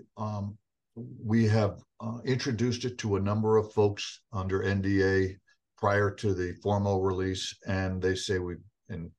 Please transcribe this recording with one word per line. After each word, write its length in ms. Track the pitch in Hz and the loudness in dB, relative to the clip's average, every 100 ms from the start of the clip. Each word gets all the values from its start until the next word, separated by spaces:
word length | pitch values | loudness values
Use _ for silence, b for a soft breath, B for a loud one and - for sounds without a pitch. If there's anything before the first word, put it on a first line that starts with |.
| - - | -6 -10
Um, 420 | 107 107 101 104 _ _ _ - | -8 -6 -8 -10 _ _ _ -16
we 500 | 123 127 113 113 110 | -14 -10 0 2 4
have, 340 | 113 101 87 - - | 4 2 -2 -14 -12
uh, 180 | 110 117 | -10 -8
introduced 600 | 123 127 143 110 123 117 | -4 -2 -2 0 0 -2
it 140 | 123 123 | -4 -4
to 180 | 113 98 | -2 0
a 40 | |
number 360 | 98 104 110 110 | 0 0 4 2
of 160 | 104 | 2
folks 480 | - 104 101 - - _ | 2 2 2 -8 -12 _
under 300 | 101 95 95 | -6 -2 0
N 200 | 98 98 | 2 2
D 200 | 95 98 | 2 4
A 340 | 95 95 95 95 _ _ _ _ | 4 4 2 -4 _ _ _ _
prior 340 | 104 101 101 | 2 2 2
to 240 | - 107 | 0 -2
the 180 | 92 90 85 | 0 -2 -4
formal 400 | 101 104 101 98 | 0 2 2 2
release, 520 | 95 92 95 95 - - - | 0 0 -2 -4 -6 -10 -4
and 360 | 95 95 92 | -2 -2 0
they 120 | 92 | 0
say 240 | 92 - 95 | 0 -2 -4
we, 180 | 90 85 - _ - | -4 -8 -14 _ -14
and 220 | 90 82 | -12 -12